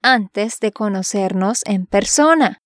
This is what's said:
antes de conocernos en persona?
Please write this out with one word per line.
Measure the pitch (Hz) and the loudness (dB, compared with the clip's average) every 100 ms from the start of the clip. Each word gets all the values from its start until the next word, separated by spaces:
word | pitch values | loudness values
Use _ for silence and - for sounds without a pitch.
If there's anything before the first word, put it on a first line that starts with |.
antes | 254 247 190 196 220 - | 2 2 0 -4 -4 -2
de | 214 | -4
conocernos | - 214 190 185 208 190 185 190 233 - | -2 -2 -2 -2 -2 0 0 0 -2 -2
en | 196 185 | -2 0
persona? | 202 220 - 302 320 233 208 | -2 0 0 2 4 2 -2